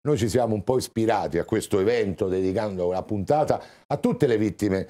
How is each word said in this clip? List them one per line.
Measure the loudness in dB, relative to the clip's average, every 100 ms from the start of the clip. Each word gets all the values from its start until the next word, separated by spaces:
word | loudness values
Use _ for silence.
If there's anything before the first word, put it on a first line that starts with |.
noi | -2 0
ci | 2
siamo | 0 0
un | -2
po' | 0 0
ispirati | 0 -2 0 2 0 -2
a |
questo | 0 -2 0 0
evento | 2 2 0 -2 -2
dedicando | 0 0 0 -2 -2 -2
una | -2
puntata | -4 -6 0 0 2 -2 -6 -20 -8
a | -2
tutte | -2 2 2
le | 4
vittime | 2 0 0 0 -4